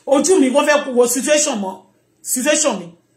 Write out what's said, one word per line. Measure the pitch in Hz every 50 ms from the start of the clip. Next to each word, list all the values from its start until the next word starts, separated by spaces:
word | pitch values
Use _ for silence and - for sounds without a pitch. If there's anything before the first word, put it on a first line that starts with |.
| _
Ojú | - 269 285 - 359 381 311
mi, | 269 254
wọ́n | 233 285 294
fẹ́ | 294 294 294 294 285 247
wo | 247 247
situation | 240 - 277 - 294 302 294 302 302 247 202
mọ́, | 190 185 202 - - _ _ _ _ _ _ _
situation | - - - 254 240 302 311 302 302 269 214 185
mi. | 170 170 - _ _ _ _